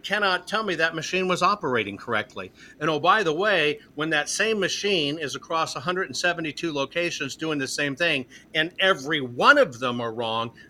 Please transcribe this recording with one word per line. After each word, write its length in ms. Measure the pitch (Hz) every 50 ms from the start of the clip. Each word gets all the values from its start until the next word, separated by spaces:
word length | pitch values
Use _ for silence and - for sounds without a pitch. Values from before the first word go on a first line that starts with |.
| -
cannot 440 | - 196 214 208 190 180 175 180
tell 140 | - 202 220 214
me 120 | 196 170
that 180 | 151 160 165 165
machine 340 | 160 151 - 180 185 185
was 140 | 185 180 -
operating 560 | 175 185 208 202 - 139 123 113 104 101 98
correctly. 540 | - - - 113 107 107 - - 104 95 95 - - - - - -
And 80 | 151
oh, 120 | 160 156 147
by 240 | 147 175 202 220 202
the 100 | 165 147
way, 460 | 165 202 214 196 170 147 151 147 147 - - _
when 160 | 143 156 160
that 180 | 160 147 147 -
same 300 | - - 208 220 220 208
machine 580 | 185 160 - - - 202 202 170 147 139 147
is 160 | 165 151 131 127
across 400 | 135 - - 165 160 156 - -
a 40 | 156
hundred 240 | 123 175 180 185 190
and 80 | 139 120
seventy-two 560 | - - 175 170 170 160 151 135 - 170 165
locations 640 | 147 139 139 - - 170 175 170 - - 147 131 -
doing 220 | - 160 160 151
the 100 | 143 135
same 280 | 123 - - 147 143 135
thing, 300 | 127 175 165 151 135 127 - - - - _ -
and 180 | 156 156 175 - -
every 420 | 190 190 190 143 131 147 160 151
one 360 | 131 120 120 131 202 254 285
of 220 | 294 254 165 120 113
them 200 | 131 123 120 123
are 140 | 117 113 110
wrong, 380 | 117 117 110 113 113 117 120 - - -